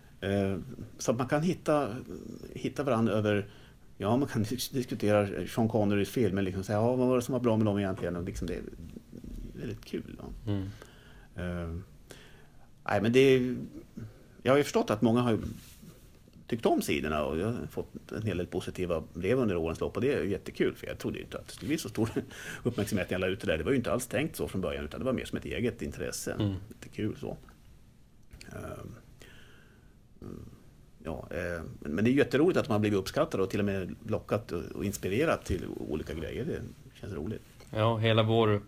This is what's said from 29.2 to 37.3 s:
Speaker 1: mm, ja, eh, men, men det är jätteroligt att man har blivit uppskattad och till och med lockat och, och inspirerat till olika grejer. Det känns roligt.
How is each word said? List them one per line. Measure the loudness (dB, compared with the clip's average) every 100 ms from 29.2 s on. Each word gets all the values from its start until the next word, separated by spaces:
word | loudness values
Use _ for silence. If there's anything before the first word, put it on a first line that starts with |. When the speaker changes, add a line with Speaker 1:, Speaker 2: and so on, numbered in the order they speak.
| -20 -20 -20 -20 -20 -20 -20 -20 -20 -16
Speaker 1:
mm, | -14 -14 -16 -20 -20 -20 -20 -12
ja, | -8 -8 -6
eh, | -6 -4 -6 -8 -10
men, | -4
men | 2
det | 6
är |
jätteroligt | 6 6 6 6 4
att | 2
man |
har | 2
blivit | 4 2
uppskattad | 2 0 0 0
och | 0
till | 2
och | 0
med | 0 -4 -6 -4
lockat | -4 0 -2 -2
och, | -6
och | -6 -4
inspirerat | -4 -2 -2 2 2 0
till | -2 -4 -4 -6 -6
olika | -6 -6
grejer. | -6 -6 -4
Det | -4 -6 -8 -14 -20 -14
känns | -10
roligt. | -6 -6